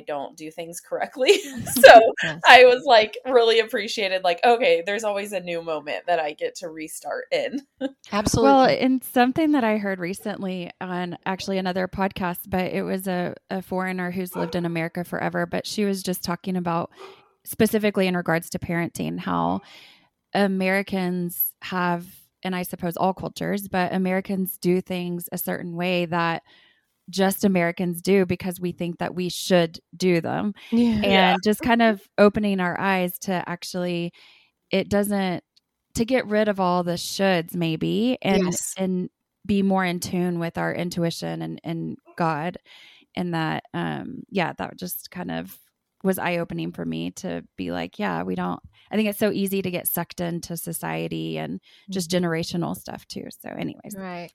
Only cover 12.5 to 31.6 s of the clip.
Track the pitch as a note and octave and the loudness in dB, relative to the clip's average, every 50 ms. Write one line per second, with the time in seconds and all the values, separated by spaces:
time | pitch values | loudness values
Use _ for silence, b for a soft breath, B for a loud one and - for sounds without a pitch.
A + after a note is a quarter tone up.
12.5 | F#3+ F#3 F#3 - - G3 F#3 E3+ F#3+ F#3+ F#3+ G3 F3+ F3+ F3 F3 - - _ - | -2 -2 -2 -2 -2 -4 -4 -2 -4 -4 -4 -4 -2 -2 -2 -4 -6 -10 _ -8
13.5 | F#3+ F#3+ F#3 - G3 F#3 F#3 F#3 F#3 F#3 F3+ F3+ F3 F#3+ F#3 F3+ - F3+ E3+ E3+ | -8 -8 -6 -6 -6 -4 -4 -4 -4 -4 -6 -6 -4 -6 -8 -6 -4 -6 -6 -4
14.5 | - F3+ F3 F3 E3+ E3 D#3+ E3+ - F3+ F3 - - - - E3+ F3 F3 F3 F3 | -2 -2 -2 -2 -2 -2 -4 -4 -6 -8 -8 -6 -6 -4 -4 -2 -2 -2 -4 -2
15.5 | F3+ F#3 - - - - G#3 G3+ G3 F#3+ F#3+ F#3+ F3+ - - - E3+ - - G3 | -4 -6 -6 -6 -4 -2 -2 -2 -2 -4 -4 -6 -6 -4 -4 -6 -6 -6 -4 -4
16.5 | F#3 F#3 F3 E3+ E3 E3+ - - B B B B B B B B B B - - | -4 -2 -2 -2 -2 -2 -4 -6 B B B B B B B B B B -16 -10
17.5 | - - A3+ G#3+ - G#3+ G#3 G#3 G3 G3+ F#3+ F#3 F3+ F3+ F3 - D#3+ E3 E3+ - | 0 2 2 2 2 2 0 2 2 2 0 2 0 -2 0 0 0 -2 -2 -4
18.5 | - F3 - - E3+ E3+ E3+ E3 - - F3+ D#3 F3 F3 F3 F3+ F3 E3+ E3 E3+ | -8 -8 -6 -4 -2 -2 -2 -4 -4 -6 -6 -6 -6 -6 -4 -4 -2 0 0 0
19.5 | F#3 G3 B B B B B B B B B B B _ _ _ - F#3+ G3+ G3 | 0 -2 B B B B B B B B B B B _ _ _ 0 0 2 2
20.5 | F#3+ F#3+ F#3 F#3 F#3+ G3 G3+ - G3 F#3+ F#3 F3+ F3+ F3+ F3 F3 - - - - | 2 0 0 0 0 0 0 -2 -2 -2 -2 -2 -2 -2 -4 -4 -4 -4 -6 -6
21.5 | - - - - F#3+ F#3 F3 F3 F3 E3+ F3 F#3+ - - _ _ _ _ - F#3 | -6 -10 -12 -6 -4 -2 0 0 0 -2 -4 -12 -20 -20 _ _ _ _ -6 -6
22.5 | F#3 F3+ F#3 - - - - F3 E3+ - - F#3+ F#3 - - - - - - E3+ | -4 -4 -6 -6 -8 -6 -6 -4 -2 0 0 0 0 -2 -6 -10 -8 -6 -4 -4
23.5 | F#3+ G#3 G3+ G3 - F#3 F3+ - - F#3+ F#3+ F#3 F#3 F#3+ G3 - G3+ F#3+ F#3 F3+ | -4 -4 -6 -4 -2 -2 -2 0 0 -2 0 0 0 -2 -2 -4 -4 -4 -4 -6
24.5 | - - - F3+ F3+ F#3 - - F#3 F3+ F3 F3 F3 F3 E3+ - - F3+ - F#3 | -6 -4 0 2 2 2 0 -2 -6 -6 -4 -6 -6 -8 -8 -8 -10 -8 -6 -6
25.5 | F3+ - - F3 E3+ E3+ F3 F#3 F3+ F3 F3 E3 F3 F3 E3+ E3+ E3 D#3+ _ b | -6 -6 -6 -8 -6 -4 -2 0 0 0 0 0 0 0 0 0 -2 -4 _ b
26.5 | b b b b b b b b b _ _ - F3 F#3 F#3+ F#3+ G3 - - G3+ | b b b b b b b b b _ _ -8 0 2 2 2 2 2 2 2
27.5 | F#3 F3+ E3+ E3+ F3 - F#3 F3 E3+ E3+ - F#3 G3 G3 F#3 F3 F3+ - - F#3+ | 4 4 2 0 0 -2 -4 -4 -4 -2 2 4 4 4 4 2 0 -4 -4 -8
28.5 | F3 F#3 F3+ F3 E3+ - F3 E3+ E3+ - F3 - D#3+ F3 F3+ F3 - - - - | -8 -6 -6 -6 -4 -4 -6 -6 -6 -6 -6 -6 -4 -4 -4 -4 -4 -6 0 4
29.5 | F#3+ F3 E3+ E3 E3 - _ _ - E3+ F#3 F#3 F3 E3 D#3 B2 B2+ D#3 G#3 G#3 | 4 6 4 4 -2 -10 _ _ -8 0 2 4 4 4 2 0 -4 -2 -2 -4
30.5 | G3 B B B A#3 A#3 A#3+ A#3 A3 G#3+ G3+ G3+ G3 F#3+ F#3 F3+ F#3 F#3 - G#3+ | -6 B B B 2 2 4 4 2 2 2 4 6 6 6 6 4 4 2 2
31.5 | G#3+ - | 0 2